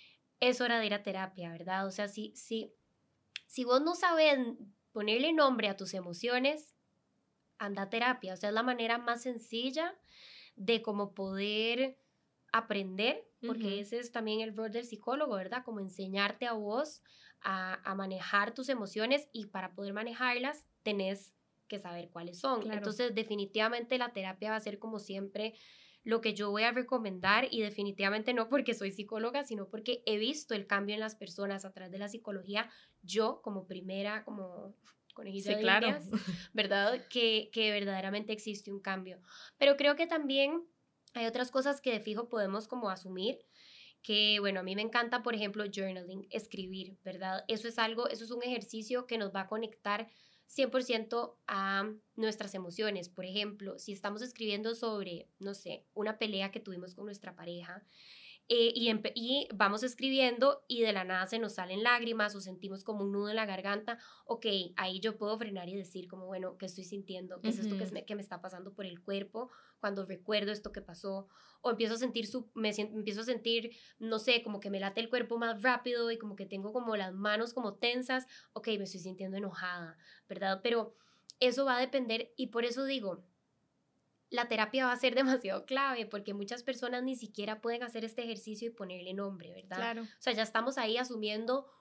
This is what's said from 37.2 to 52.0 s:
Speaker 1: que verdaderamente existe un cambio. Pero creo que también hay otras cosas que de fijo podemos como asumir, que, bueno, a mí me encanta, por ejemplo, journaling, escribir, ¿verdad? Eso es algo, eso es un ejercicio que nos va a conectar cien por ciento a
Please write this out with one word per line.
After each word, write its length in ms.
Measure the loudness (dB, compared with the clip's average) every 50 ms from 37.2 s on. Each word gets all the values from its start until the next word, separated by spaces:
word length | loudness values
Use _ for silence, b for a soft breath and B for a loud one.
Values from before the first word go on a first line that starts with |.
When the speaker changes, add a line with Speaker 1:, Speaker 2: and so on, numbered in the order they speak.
| 4 4 4 4 0 -2 0
Speaker 1:
que 180 | 2 2 2
verdaderamente 640 | 2 2 0 0 -2 -2 -2 -2 -2 -2 -2 -4 -6
existe 380 | -6 -4 -6 -6 -8 -8 -8 -10
un 80 | -8
cambio. 400 | -4 -4 -4 -4 -6 -10 -14 -16 B B B B B B B 6
Pero 200 | 8 8 8 8
creo 180 | 8 6 6
que 120 | 6 2 2
también 580 | 2 0 2 2 4 4 4 4 4 0 -4 -6 _ _ _ _ _ _ _ -10 -4
hay 120 | -2 -2 0
otras 240 | 0 0 -2 0
cosas 300 | 2 2 2 2 2 0
que 100 | 0 0 0
de 80 | 0
fijo 280 | 0 -2 -4 -4 -4 -2
podemos 380 | 0 0 2 2 0 -2 -4 -4
como 220 | -6 -4 -2 -2
asumir, 480 | -4 -4 -6 -8 -4 -2 0 0 -2 -2 B B B B B B B B B B B B
que, 380 | -4 2 4 6 6 6 6 4
bueno, 200 | 4 2 2 2
a 20 | 0
mí 120 | -2 -2
me 60 | 0 0
encanta, 400 | 2 2 2 2 2 0 0 0
por 120 | 0 0
ejemplo, 300 | 0 0 -2 -2 -4 -4 -4 -2
journaling, 540 | -4 -4 -4 -4 -6 -8 -10 -10 -12 -10 -6
escribir, 640 | -6 -6 -6 -6 -8 -8 -8 -8 -8 -10 -10 -12 -14 -14 -12
¿verdad? 400 | -10 -8 -6 -4 -4 -4 -4 -2 -4
Eso 200 | -4 -4 -4 -4
es 120 | 0 0
algo, 280 | 0 0 2 0 -2 -2
eso 140 | -2 -4 -6
es 60 | -6
un 120 | -6 -4 -2
ejercicio 640 | -2 -2 -4 -4 -6 -8 -8 -4 -2 -2 -2 -2 -2
que 100 | -2 -2
nos 160 | -2 -2 -2
va 60 | -4
a 60 | -4 -2
conectar 640 | -4 -4 -4 -6 -8 -6 -2 0 0 0 -2 -6 b b b b b b b b
cien 220 | 0 2 2 4
por 120 | 4 2 2
ciento 560 | 2 0 0 0 0 -2 -2 -2 -2 -6 _ _ -4
a 440 | -2 0 2 2 2 2 0 0 -4 -8